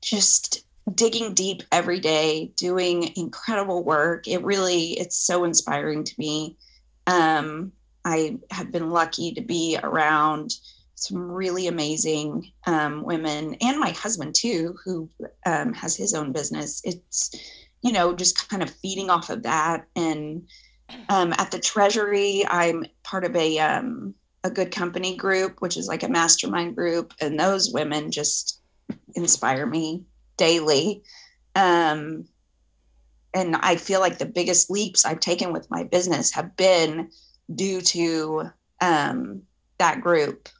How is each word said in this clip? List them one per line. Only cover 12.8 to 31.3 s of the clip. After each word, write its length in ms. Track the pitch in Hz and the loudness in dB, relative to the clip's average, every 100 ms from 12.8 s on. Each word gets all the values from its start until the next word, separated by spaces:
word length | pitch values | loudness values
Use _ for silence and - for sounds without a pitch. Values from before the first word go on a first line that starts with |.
| 151 151 | 0 -4
women, 520 | 147 170 160 151 156 - | -4 -4 -2 -4 -6 -2
and 180 | 233 285 | -2 0
my 120 | 254 | -2
husband 420 | 180 208 208 147 | -2 -6 -4 -2
too, 420 | 156 226 185 165 180 | -2 0 -2 -2 -6
who, 260 | - 175 160 _ - _ - | -6 -6 -6 _ -16 _ -2
um, 280 | 160 151 | 0 0
has 220 | 165 165 - | -4 -6 -4
his 180 | 190 | -2
own 180 | 165 147 | -2 -2
business. 500 | 143 147 156 147 - | -4 -4 -6 -6 -6
It's, 480 | - 175 _ - - - - - - _ | -6 -8 _ -6 -6 -8 -18 -20 -20 _
you 100 | 240 | 0
know, 240 | 214 175 175 | 2 2 2
just 340 | 180 - - | 0 0 -4
kind 140 | 196 | -4
of 60 | 156 | -4
feeding 400 | - 185 190 190 | -6 -8 -6 0
off 200 | 175 165 | 0 0
of 140 | - | -6
that. 420 | 170 160 156 165 - - | -2 0 2 0 -4 -2
And, 520 | 165 156 151 156 - - _ _ _ 254 220 | -2 -2 -6 -10 -12 -20 _ _ _ -20 -2
um, 240 | 196 175 170 | 2 2 0
at 140 | - | -2
the 80 | 180 | -2
Treasury, 840 | - - 202 220 208 202 202 196 196 | -2 4 4 6 2 2 2 2 2
I'm 380 | 175 170 165 - _ | 4 2 2 -4 _
part 220 | - 190 180 | -8 -2 0
of 100 | 175 | 2
a, 240 | 160 156 | 2 2
um, 560 | 156 143 - - 196 - _ _ | 2 2 -2 -6 -10 -14 _ _
a 60 | 185 | -6
good 220 | 165 180 | -2 -2
company 460 | - 175 180 185 180 | -2 -4 -4 -6 -4
group, 440 | 190 190 190 - | 0 0 0 -2
which 140 | 185 - | -6 -4
is 120 | 190 | -4
like 160 | 165 | -4
a 60 | - | -2
mastermind 680 | 170 165 - - 180 170 - | 0 4 2 2 -2 -4 -2
group. 380 | 175 170 165 - | 0 0 -4 -6
And 180 | 151 151 | -6 0
those 340 | 180 196 185 | 0 2 0
women 380 | 120 151 151 151 | -2 -2 -4 -4
just 520 | - 135 - - - _ _ _ - _ | -4 -2 -2 -4 -10 _ _ _ -14 _
inspire 520 | - 170 - - 131 143 | -6 0 2 2 0 0
me 400 | 156 160 165 - _ _ - | -2 -2 -6 -10 _ _ 2
daily. 680 | 170 170 156 143 165 202 - - - | 4 4 6 4 4 -2 -8 -20 -20